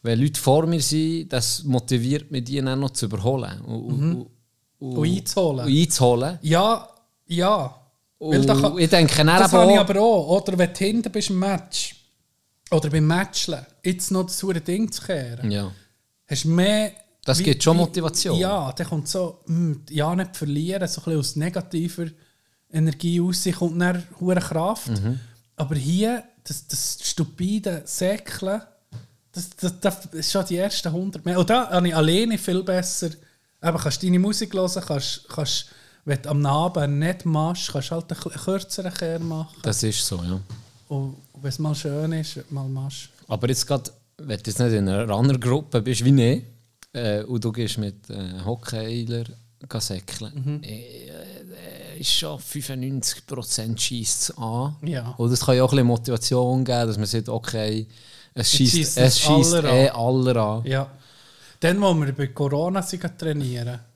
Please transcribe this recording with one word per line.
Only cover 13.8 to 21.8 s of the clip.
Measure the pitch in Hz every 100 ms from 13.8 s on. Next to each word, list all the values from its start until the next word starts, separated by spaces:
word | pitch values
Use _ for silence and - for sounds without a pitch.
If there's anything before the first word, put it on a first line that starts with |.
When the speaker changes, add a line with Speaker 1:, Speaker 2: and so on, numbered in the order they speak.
Speaker 2:
jetzt | 180 180 -
noch | 185
das | 185 -
hure | 190 170
Ding | 160 185 220
zu | -
kehren, | - 165 123 120 113
Speaker 1:
Ja. | 101 98 95 _ _ _ _ _
Speaker 2:
hast | 139
du | 156
mehr | 170 190 214 214 - _ _
Speaker 1:
Das | - 131
Speaker 2:
wie, |
Speaker 1:
gibt | 185 147
schon | 160 165
Speaker 2:
wie, |
Speaker 1:
Motivation. | 165 180 160 - 190 170
Speaker 2:
Ja, | 185 202 -
dann | - 165
kommt | 156 147
so, | 190 180 - -
hm, | 165 165 143 -
ja, | 151 156 180
nicht | 180 -
verlieren, | 151 147 165 190 175
so | -
ein |
bisschen | 165 156
aus | 139 151
negativer | 165 180 185 165